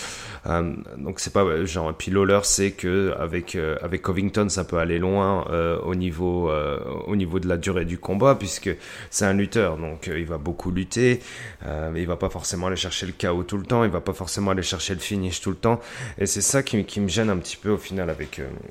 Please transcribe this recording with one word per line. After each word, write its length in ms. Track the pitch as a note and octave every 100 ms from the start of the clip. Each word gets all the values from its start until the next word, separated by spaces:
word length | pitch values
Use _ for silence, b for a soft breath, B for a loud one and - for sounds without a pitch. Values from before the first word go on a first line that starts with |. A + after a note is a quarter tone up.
| B B B B -
Euh, 280 | E2+ E2+ - - B1+
donc 240 | C#2+ E2+
c'est 100 | -
pas, 120 | G#2
euh, 220 | F#2+ D#2+ F2
genre, 260 | F2 D#2+
et 20 |
puis 180 | D#2 -
Lawler 300 | G2 G2 G2+
sait 280 | G2+ - G2
que 420 | F#2+ F2+ F#2+ F#2+ -
avec, 380 | E2 F2 F2 F#2
euh, 220 | D#2 D#2
avec 200 | E2+ F2+
Covington, 480 | - F#2 G2 A2 G#2
ça 160 | F#2+ E2
peut 120 | E2+
aller 220 | E2 E2+
loin, 460 | F#2 G2 G2 F#2+ -
euh, 300 | E2+ E2 E2
au 140 | D#2+ F#2
niveau, 540 | F#2 D#2+ F2+ F2 E2+
euh, 300 | D2+ D2 C#2+ - C#2 -
au 80 | G#2
niveau 240 | F2+ F2+
de 80 | F2+
la 80 | F2
durée 280 | F2+ F2+ F2
du 120 | F2
combat, 380 | - F#2+ C3+ B2+
puisque 340 | G2 - G2 E2 B B B
c'est 160 | - G2+
un 80 |
lutteur, 440 | G2 G2+ A#2 F#2+ D#2
donc, 300 | D#2+ D#2+ F#2
euh, 120 | D#2+
il 60 | E2
va 120 | D#2+
beaucoup 340 | D2 E2 F#2
lutter, 500 | F2+ F#2 A2+ B2 B2 B B B B -
euh, 260 | D2+ D#2+ E2
il 120 | F2
va 100 | E2+
pas 120 | F#2+
forcément 380 | F2+ - F2+ F#2
aller 80 | F#2
chercher 300 | F#2 - F#2
le 80 |
K 140 | F2 F#2+
O 100 | F2
tout 140 | E2+ G2+
le 80 | F#2+
temps, 200 | A#2+ A2+
il 40 |
va 120 | F2
pas 120 | G2
forcément 380 | F2+ F2 - G2
aller 120 | F#2+
chercher 300 | F2 F#2 -
le 60 | F#2
finish 420 | - G2+ F#2 F2
tout 80 | G2
le 60 | F#2
temps, 220 | A2+ A#2+ B B A#2+ -
et 80 | G2
c'est 160 | G2+
ça 200 | - C#3
qui, 220 | C3+ A2 G2+
qui 140 | G#2
me 80 | G2+
gêne 220 | E2+ A2
un 80 | F#2
petit 200 | - -
peu 120 | G2
au 80 | G#2
final 320 | - F#2+ E2+
avec, 300 | D#2 D2+ -
euh, 100 | C2+ - -